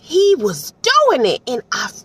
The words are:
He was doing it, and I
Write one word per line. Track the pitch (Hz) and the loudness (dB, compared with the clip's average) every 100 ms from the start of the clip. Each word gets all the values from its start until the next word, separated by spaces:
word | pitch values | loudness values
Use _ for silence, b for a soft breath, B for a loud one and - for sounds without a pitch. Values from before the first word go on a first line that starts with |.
He | - 339 403 392 | -2 0 2 2
was | 208 160 - - | 0 -6 -12 -6
doing | - 554 587 359 214 | 0 2 2 2 0
it, | 160 - | -2 -4
and | 247 - | -8 -6
I | - - - | -8 -8 -12